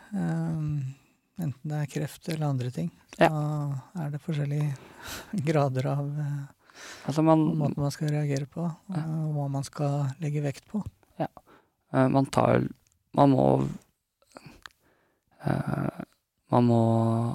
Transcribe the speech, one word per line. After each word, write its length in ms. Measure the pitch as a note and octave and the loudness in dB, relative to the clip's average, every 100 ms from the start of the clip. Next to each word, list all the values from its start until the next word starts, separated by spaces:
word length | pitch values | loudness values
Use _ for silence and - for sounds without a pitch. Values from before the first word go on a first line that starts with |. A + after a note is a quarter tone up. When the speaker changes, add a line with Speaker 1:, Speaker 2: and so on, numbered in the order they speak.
| - | -10
Speaker 1:
Eh, 720 | G3+ E3+ E3 E3 D#3+ D3+ D3 C3 C3+ _ _ _ - | -4 -2 -2 -2 -2 -2 -2 -4 -10 _ _ _ -8
enten 240 | E3 - | -6 -6
det 180 | D3+ D3+ | -6 -4
er 40 | D3 | -4
kreft 420 | - D3+ - - | -4 -6 -8 -8
eller 160 | D#3 D3+ | -2 0
andre 220 | C3+ B2 | 0 -2
ting. 200 | B2+ E3 - _ - | -4 -6 -8 _ 2
Speaker 2:
Ja. 120 | E3+ | 2
Speaker 1:
Da 760 | D#3 D3 D3+ D3 C3+ - F#3 D3+ | 2 -2 -2 -4 -6 -8 -8 -6
er 40 | |
det 100 | D3 | -6
forskjellige 540 | - D3+ C#3+ D3 D3 C3+ - - - | -4 -4 -2 -2 -2 -4 -12 -18 -14
<laughs> 400 | - - G#3+ C#3 | -14 -8 -4 0
grader 400 | D#3 C#3+ C3 C#3 | 2 2 0 -2
av, 320 | C#3 C#3+ D3 | -2 -4 -4
eh, 260 | D3 C#3+ C#3 _ _ - - - - | -4 -6 -8 _ _ -20 -18 -12 -4
Speaker 2:
Altså, 160 | D3 | 2
man 160 | D#3+ D#3+ D#3 D#3+ | 6 6 4 2
Speaker 1:
måten 200 | D3 - | 0 0
man 120 | C#3+ | -2
skal 180 | - D3+ | -2 -2
reagere 360 | D3 D3 C#3 C#3+ | 0 0 -2 -4
på, 160 | - E3+ D#3 - | -6 -6 -6 -8
Speaker 2:
Ja. 60 | F3+ | -6
Speaker 1:
eh, 280 | D#3+ D#3+ D#3 | -4 -4 -2
og 80 | |
hva 160 | D3+ C#3 | -2 -2
man 140 | C#3 | -4
skal 500 | C3 - D3 C#3+ C#3 C3 | -6 -4 -2 0 -2 -4
legge 240 | D3+ D3 | -4 -2
vekt 240 | D3 - - | -4 -6 -8
på. 160 | G#3+ - - _ - | -8 -8 -12 _ -6
Speaker 2:
Ja. 100 | D#3 - - - _ _ _ | -6 -6 -20 -20 _ _ _
Eh, 140 | C3+ C3 | 2 4
man 180 | C3 C3+ | 4 2
tar, 400 | - B2 A#2+ A#2+ - _ _ _ - | 2 4 4 2 -6 _ _ _ 4
man 160 | C#3+ | 6
må, 360 | C3 C3+ C3+ C#3 - - _ _ _ _ - - - - - _ _ _ _ _ _ | 6 6 4 2 -6 -16 _ _ _ _ -20 -20 -20 -20 -20 _ _ _ _ _ _
eh, 640 | - - - - - - - _ _ _ _ | -2 0 0 -4 -4 -8 -14 _ _ _ _
man 120 | B2 A#2+ | 4 6
må 140 | A#2 A2+ A2+ A2+ A2+ A#2 | 6 4 4 2 2 -2